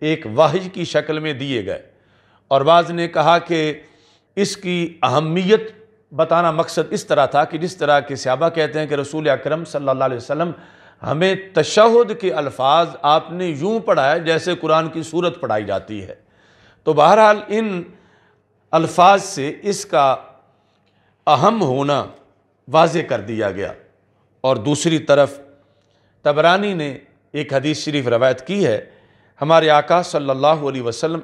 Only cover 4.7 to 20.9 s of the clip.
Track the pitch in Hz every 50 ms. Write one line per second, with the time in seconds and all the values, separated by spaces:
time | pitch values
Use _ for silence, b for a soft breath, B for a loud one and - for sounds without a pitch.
4.7 | 180 175 170 160 - - 131 123 123 151 160 156 165 185 185 185 220 220 220 -
5.7 | - - - _ _ _ _ _ 143 135 165 160 165 170 175 165 156 160 160 -
6.7 | - 170 151 160 156 - - - 156 151 135 127 143 143 160 156 170 156 170 180
7.7 | 185 - 147 143 147 143 131 - 139 123 - 127 127 135 165 165 165 165 151 143
8.7 | - 156 156 143 147 143 139 139 156 156 156 147 135 127 - 143 151 165 165 -
9.7 | - 143 139 135 135 131 135 131 127 120 113 - 143 151 170 175 - b b b
10.7 | b b b b b b - 120 135 156 180 190 190 190 - - - 160 147 -
11.7 | - 214 214 233 226 240 240 196 170 - 196 180 160 156 147 131 - - 127 135
12.7 | 151 165 170 156 - - - 147 151 160 156 - 170 180 185 175 151 131 156 202
13.7 | 226 220 - - 180 151 131 139 156 175 160 165 165 156 - 180 170 170 - 156
14.7 | 156 160 160 156 - 160 156 - 156 170 180 170 - - 135 113 107 110 104 101
15.7 | 98 95 - - 107 101 95 92 - - _ b b b b b b b b b
16.7 | b b _ 156 151 147 147 165 202 214 220 214 208 202 - - 202 220 220 214
17.7 | 190 180 - - b b b b b b b b b b b _ _ _ _ _
18.7 | 151 165 165 151 - 185 175 196 202 196 196 - - 143 135 147 143 - - 202
19.7 | 190 - - - 180 151 139 135 127 - - - _ _ _ _ _ _ _ _
20.7 | _ _ _ _